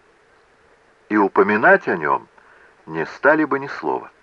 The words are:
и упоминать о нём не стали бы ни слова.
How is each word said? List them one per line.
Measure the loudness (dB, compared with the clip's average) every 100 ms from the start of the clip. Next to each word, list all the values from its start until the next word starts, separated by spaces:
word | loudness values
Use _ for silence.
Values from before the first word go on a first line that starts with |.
| _ _ _ _ _ _ _ _ _ _ _
и | 0
упоминать | 2 2 2 2 4 4 2
о | -4
нём | -2 -4 -6 _ _ _ _ _ -12
не | -8 -8
стали | -2 0 2
бы | 0 -4
ни | -6
слова. | -8 -6 -6 -10 _